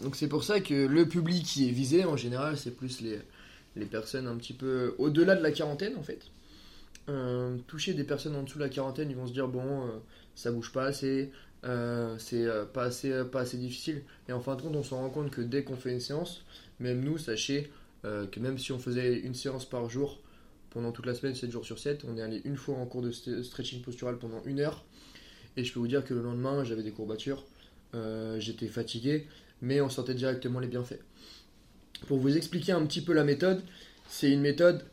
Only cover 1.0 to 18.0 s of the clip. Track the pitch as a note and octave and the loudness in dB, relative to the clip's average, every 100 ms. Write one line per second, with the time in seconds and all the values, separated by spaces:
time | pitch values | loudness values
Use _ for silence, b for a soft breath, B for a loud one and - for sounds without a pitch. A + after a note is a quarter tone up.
1 | E3 F3 E3 F3 - C#3 B2+ A#2+ C3 E3+ | 6 4 2 2 2 2 4 4 6 6
2 | F3+ C#3 A#2+ B2+ D3+ D3 B2 A#2+ C3 B2 | 6 2 -2 -2 -2 -2 -6 -6 -8 -6
3 | A2+ G#2 - B B B B - G2 A2 | -6 -6 -8 B B B B -8 -4 -4
4 | - C3+ B2+ A#2 A#2 B2 C3 B2+ B2 - | -4 -4 -4 -6 -8 -6 0 2 0 2
5 | D3 D3+ F3+ F#3 D#3 D3+ D3+ D3 G3+ A#3+ | 6 8 8 8 6 2 0 -2 -4 -4
6 | - - - B B B B B B - | -8 -10 -14 B B B B B B -14
7 | - C#3 B2+ B2 B2 B2 B2 D#3 G3 D3+ | -6 -4 -2 -2 -2 -4 -6 -4 0 0
8 | C#3 C#3+ D#3 C#3+ C3+ D3+ C#3 C#3 C3+ B2+ | 0 -2 -2 -4 -6 -4 -2 -2 -2 -2
9 | D3+ B2+ B2+ B2+ C3 B2+ C3 C#3 B2 A2 | -4 -4 -4 -2 -2 -2 -2 -2 -4 -6
10 | - B B - A#2+ A#2+ A2+ C3 C3+ C#3 | -12 B B -6 -2 -2 -2 0 0 0
11 | C3+ C3+ C3+ B B - B2 B2 A#2+ A#2+ | 0 2 0 B B -10 -4 -2 0 0
12 | A#2 A2+ - A#2+ A#2 A2 G2+ C3 B2 B2 | -2 -4 -2 0 2 2 -2 -2 -2 0
13 | C3+ C3 B2+ C3 B2 B2 B2 B2 - D3 | 0 0 0 -2 -2 -4 -6 -4 -4 -6
14 | - B - B2 C3 B2+ D#3 D3+ B2+ B2+ | -8 B -6 -4 -2 -4 -2 -2 -2 -4
15 | C3 D3 C#3+ B2 A#2+ C#3 C#3 B2+ B2+ B2 | -2 -2 -4 -2 0 0 -2 -4 -2 -2
16 | A#2+ D3 F3+ - B B B - B2 B2 | -2 -2 -4 -8 B B B -6 -2 0
17 | C3+ D#3+ C#3 A2 - C#3 D3 B B B | 0 -2 -2 -2 0 0 -2 B B B